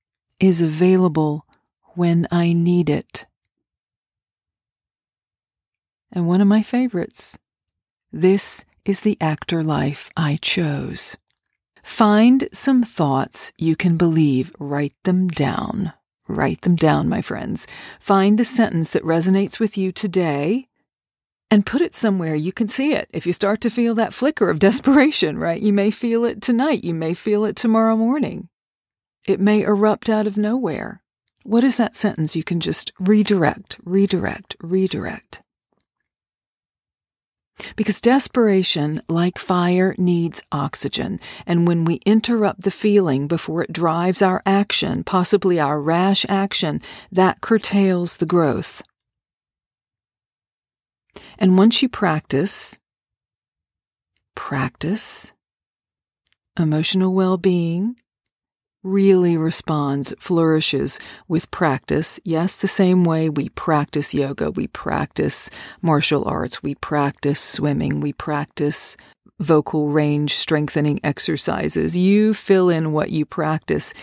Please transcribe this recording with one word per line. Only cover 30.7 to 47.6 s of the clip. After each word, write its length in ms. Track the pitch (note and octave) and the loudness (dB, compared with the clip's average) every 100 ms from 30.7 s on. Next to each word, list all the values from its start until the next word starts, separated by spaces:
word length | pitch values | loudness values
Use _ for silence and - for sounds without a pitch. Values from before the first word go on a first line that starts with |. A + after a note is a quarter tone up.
| C#3+ - - _ _ _ _ | -6 -8 -14 _ _ _ _
What 200 | - A3+ | -2 2
is 140 | C4 B3 | 4 2
that 180 | A#3 - | 0 0
sentence 400 | G#3 - D#3 E3 | -2 0 -2 -4
you 80 | |
can 160 | D#3 E3+ | -4 -4
just 320 | E3 D#3 - - | 0 -2 -4 -2
redirect, 800 | F#3 G#3+ G3+ G3+ D#3 - - - | 4 4 4 2 2 0 -8 -16
redirect, 720 | - F#3 G3 F#3 G3 - - - | -2 2 2 2 -2 -6 -12 -16
redirect? 840 | E3 F#3 F#3+ - - - - - _ _ _ _ _ _ _ _ _ _ _ _ _ _ _ _ _ _ _ _ _ - - - | -4 0 0 -2 -6 -10 -16 -20 _ _ _ _ _ _ _ _ _ _ _ _ _ _ _ _ _ _ _ _ _ -20 -14 -6
Because 260 | A3 G3+ | -4 0
desperation, 1000 | A#3 C4+ - - A3+ F#3+ F#3 E3+ D3 D#3 - | 2 2 2 0 2 2 0 -2 -4 -6 -4
like 320 | E3 F3 - | -2 -2 -2
fire, 560 | - F3+ F3 F3+ F#3 - | -2 0 2 2 2 0
needs 460 | F3+ F3 E3+ - - | 0 2 -2 -6 -6
oxygen. 680 | D3 D#3+ - - - - - - - - | -6 -4 -6 -6 -6 -6 -8 -12 -14 -2
And 220 | E3+ F3 | 2 2
when 180 | E3+ E3 | 2 0
we 100 | E3+ - | 0 2
interrupt 580 | A3 A3 A#3 G#3 - | 2 2 0 0 0
the 60 | G3 | -4
feeling 580 | - G#3+ G3+ F3+ C3+ C#3+ | -2 2 4 4 0 0
before 360 | E3 - D#3+ | -2 -2 -4
it 80 | D#3 | -4
drives 500 | E3 E3+ E3 F3 F#3 | -2 0 0 0 2
our 220 | F#3+ F#3 - | 2 2 0
action, 580 | G3 G3+ - - - | 0 0 -2 -4 -4
possibly 560 | - F#3+ F3+ G3+ F#3+ F3 | -2 0 2 2 2 0
our 220 | C#3+ D3+ | 0 -2
rash 440 | D3 E3+ F#3+ G3 - | 0 2 2 0 0
action, 540 | G3 G3 - E3+ D3+ - - - | -2 -2 -2 -4 -4 -8 -18 -4
that 280 | F#3 F#3 - | 2 2 0
curtails 760 | - A3 | 0 0